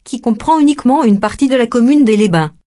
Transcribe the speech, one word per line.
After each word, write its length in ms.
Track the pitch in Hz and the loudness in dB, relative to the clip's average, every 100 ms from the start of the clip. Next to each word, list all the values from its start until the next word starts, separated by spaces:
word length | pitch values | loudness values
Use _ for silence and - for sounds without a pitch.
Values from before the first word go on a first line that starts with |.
qui 180 | - 247 | -14 -8
comprend 380 | 240 226 - 320 | -6 -4 -2 0
uniquement 440 | 294 294 247 285 | 2 0 0 0
une 160 | 247 202 | 2 0
partie 280 | 214 - 277 | -2 -2 -2
de 80 | 262 | 0
la 120 | 240 | 0
commune 360 | 247 233 294 | 0 2 2
des 140 | 233 214 | 2 2
Les 120 | 208 | 2
Bains. 220 | 170 156 - | 0 -4 -10